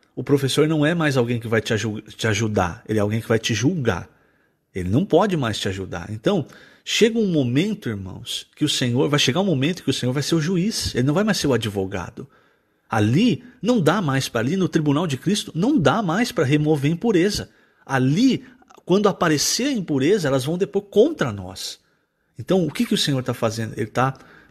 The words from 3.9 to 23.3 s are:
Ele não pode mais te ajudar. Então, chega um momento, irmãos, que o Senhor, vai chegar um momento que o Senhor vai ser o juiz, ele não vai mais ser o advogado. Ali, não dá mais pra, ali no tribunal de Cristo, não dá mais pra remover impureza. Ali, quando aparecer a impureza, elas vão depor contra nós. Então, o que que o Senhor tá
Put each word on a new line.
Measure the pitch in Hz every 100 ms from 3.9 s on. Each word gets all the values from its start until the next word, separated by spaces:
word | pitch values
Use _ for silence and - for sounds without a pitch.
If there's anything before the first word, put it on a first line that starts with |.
| 90 98 _ _ _ _ _ _ 95
Ele | 90
não | 120
pode | 202 160 208 170
mais | 117 101
te | 104
ajudar. | 95 90 87 92
Então, | 107 - 202 - - - _
chega | - - 226 233
um | 202
momento, | 160 123 131 208 208 127
irmãos, | 101 95 95 120 - - _
que |
o | 147
Senhor, | - 123 120 156
vai | 143
chegar | 143 160
um | 196
momento | 135 147 180
que | -
o |
Senhor | - 127
vai | 143
ser | - 165
o |
juiz, | 151 180 208 - -
ele | 117 131
não | 160
vai |
mais | 214 185
ser | 147
o |
advogado. | 117 110 98 95 95 - - - _ _ _ _ _ _
Ali, | 113 107 147 247 135 - -
não | 208 247
dá | 151 202
mais | 156 131 -
pra, | 117
ali | 120 190
no | 175
tribunal | 170 147 143 160
de | 127
Cristo, | 165 208 - 156
não | 226 294
dá | 131 196
mais | 185 185 240
pra | - 135
remover | 151 151 151 143
impureza. | 170 233 180 196 107 98 _ _ _
Ali, | - 131 131 165 262 180 - - - - -
quando | 196 202
aparecer | 180 175 147 - - 269
a |
impureza, | 247 160 139 143 214 147
elas | 139 127
vão | 180
depor | 190 202
contra | - 202 294 311 135
nós. | 101 92 98 - - _ _ _ _ _ -
Então, | - 185 156
o |
que | - 240
que |
o | 196
Senhor | - 135
tá | 127